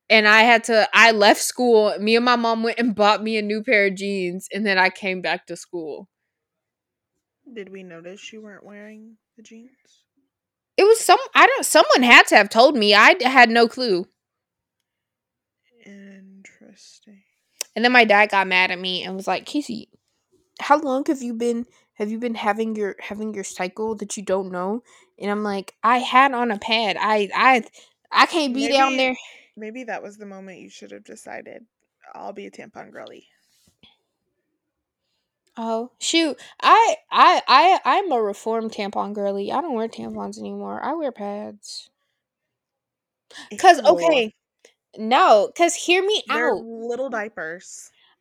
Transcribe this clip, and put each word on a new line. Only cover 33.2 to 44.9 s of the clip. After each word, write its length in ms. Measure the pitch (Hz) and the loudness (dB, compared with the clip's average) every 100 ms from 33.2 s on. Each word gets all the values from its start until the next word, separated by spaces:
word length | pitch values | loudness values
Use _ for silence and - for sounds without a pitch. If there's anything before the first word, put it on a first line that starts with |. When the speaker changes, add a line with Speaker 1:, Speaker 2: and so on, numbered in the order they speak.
| _ _ _ _ _ _ _ _ _ _ _ _ _ _ _ _ _ _ _ _ _ _ _ - | _ _ _ _ _ _ _ _ _ _ _ _ _ _ _ _ _ _ _ _ _ _ _ -12
Speaker 1:
Oh, 340 | 226 226 247 _ | -8 -8 -8 _
shoot. 400 | - 330 320 - - - | -2 0 -2 -4 -16 -4
I, 340 | - 403 453 330 _ | 2 2 2 -2 _
I, 320 | - 311 330 - | 2 4 4 2
I, 320 | 254 339 359 | 2 4 2
I'm 280 | 240 320 403 | 0 -2 -2
a 80 | 247 | -2
reformed 500 | 214 202 226 226 226 | -4 -6 -6 -6 -6
tampon 420 | 220 202 214 196 | -8 -8 -8 -8
girly. 360 | 208 202 196 202 | -6 -6 -6 -6
I 120 | 247 | -6
don't 100 | 330 | -4
wear 140 | 233 226 | -6 -6
tampons 500 | 226 226 220 202 208 | -10 -14 -12 -12 -12
anymore. 440 | 208 202 202 208 | -14 -12 -12 -10
I 80 | - | -8
wear 200 | 320 294 | -8 -8
pads. 760 | 226 202 208 214 208 - - - _ _ _ _ _ _ _ _ _ _ _ _ _ _ - - 208 | -8 -12 -12 -14 -18 -20 -20 -20 _ _ _ _ _ _ _ _ _ _ _ _ _ _ -20 -18 2
'Cause, 220 | 370 330 | 4 6
Speaker 2:
Ew. 40 | 247 | 4
Speaker 1:
okay. 480 | 349 330 294 220 - _ _ _ _ _ | 2 2 0 -2 -8 _ _ _ _ _